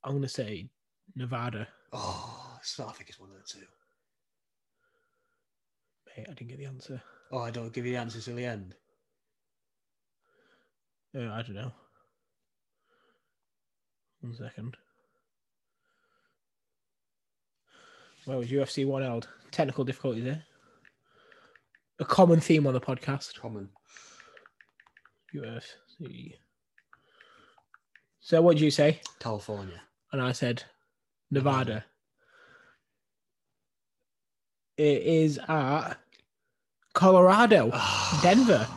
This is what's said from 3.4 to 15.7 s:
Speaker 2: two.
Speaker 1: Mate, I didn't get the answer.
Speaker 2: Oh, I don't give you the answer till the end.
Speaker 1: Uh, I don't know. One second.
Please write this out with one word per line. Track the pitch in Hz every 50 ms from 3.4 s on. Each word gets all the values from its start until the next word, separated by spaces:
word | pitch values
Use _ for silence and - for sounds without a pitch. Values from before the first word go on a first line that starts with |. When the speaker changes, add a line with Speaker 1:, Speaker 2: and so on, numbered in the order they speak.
| 92
Speaker 2:
two. | - - 104 - _ _ _ _ _ _ _ _ _ _ _ _ _ _ _ _ _ _ _ _ _ _ _ _ _ _ _ _ _ _ _ _ _ _ _ _ _ _ _ _ _ _ _ _ _ _ _ _ - -
Speaker 1:
Mate, | - 107 -
I | 139
didn't | - 123 117
get | 127
the | 139 139
answer. | 135 135 127 - - 135 120 - - - _ _ _
Speaker 2:
Oh, | 135 127
I | 117 117
don't | 113 120 113 113
give | 110 127 120
you | 123 123
the | 123
answer | 120 113 110 113
till | 110 123 120
the | 120 123
end. | 123 117 104 98 92 90 _ _ _ _ _ _ _ _ _ _ _ _ _ _ _ _ _ _ _ _ _ _ _ _ _ _ _ _ _ _ _ _ _ _ _ _ _ _ _ _ _ _ _ _ _ _ _ -
Speaker 1:
Uh, | 139 120 113
I | 104 113 117
don't | 120 101
know. | 98 123 127 - _ _ _ _ _ _ _ _ _ _ _ _ _ _ _ _ _ _ _ _ _ _ _ _ _ _ _ _ _ _ _ _ _ _ _ _ _ _ _ _ _ _ _ _ _ _ _ _ _
One | - 120 117
second. | 117 117 117 - - 107 123 123 _ _ _ _ _ _ _ _ _ _ _ _ _ _ _ _ _ _ _